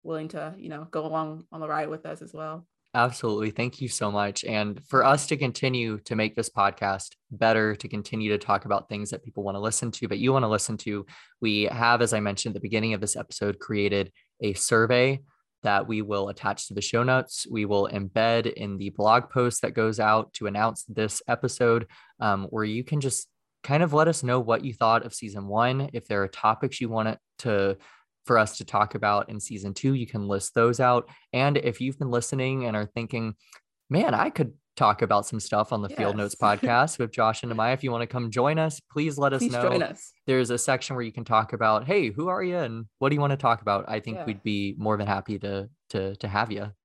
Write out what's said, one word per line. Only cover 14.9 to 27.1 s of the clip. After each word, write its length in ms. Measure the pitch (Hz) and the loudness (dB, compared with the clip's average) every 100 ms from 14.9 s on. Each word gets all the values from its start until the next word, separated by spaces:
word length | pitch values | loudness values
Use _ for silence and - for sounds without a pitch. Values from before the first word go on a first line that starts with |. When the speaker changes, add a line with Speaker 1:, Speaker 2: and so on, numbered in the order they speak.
| 123 131 139 - _ _ _ | 6 4 0 -8 _ _ _
Speaker 2:
that 260 | 107 101 101 | 2 2 2
we 140 | 107 | -4
will 260 | 104 101 98 | -2 -2 -2
attach 400 | 101 - 101 - | -4 -4 -4 -8
to 60 | |
the 80 | 101 | -6
show 200 | - 117 | -2 0
notes. 440 | 127 131 127 - - | 2 2 0 -10 -6
We 140 | 110 | -4
will 240 | 101 101 98 | 0 0 0
embed 640 | 104 95 110 113 117 113 | -2 -2 2 4 2 0
in 240 | - 101 98 | -6 -8 -6
the 140 | 98 | -8
blog 400 | - 104 117 127 | 0 4 4 4
post 320 | 131 123 - | 0 0 0
that 100 | - | -2
goes 240 | 117 110 107 | 0 0 2
out 360 | 107 110 110 | 4 4 2
to 120 | - 104 | -8 -6
announce 380 | 101 113 104 | 0 0 -2
this 380 | - 107 107 - - | -8 -4 -2 -4 -4
episode, 600 | 120 127 - 120 117 113 - _ _ | -2 -2 2 4 4 0 -16 _ _
um, 240 | 110 98 95 | 0 0 -2
where 140 | 110 | -4
you 200 | 107 110 | -2 -4
can 160 | 127 151 | -2 -2
just 260 | 135 - - _ _ _ | -2 -4 -8 _ _ _
kind 180 | - 147 | 0 2
of 100 | 170 | 4
let 120 | 147 160 | 6 4
us 160 | 160 | 2
know 160 | 123 127 | 2 2
what 240 | 113 113 | 4 2
you 120 | 139 | 0
thought 300 | 110 113 113 117 | 2 4 4 0
of 80 | |
season 340 | - 110 101 98 | -10 -10 -10 -2
one. 400 | 104 123 131 139 | 2 2 2 -2
If 120 | 120 - | -6 -2
there 160 | 104 | 0
are 60 | 98 | 0
topics 520 | - 110 113 131 - | 2 2 2 -2 -4
you 80 | 120 | -2
want 280 | 113 110 | 0 -2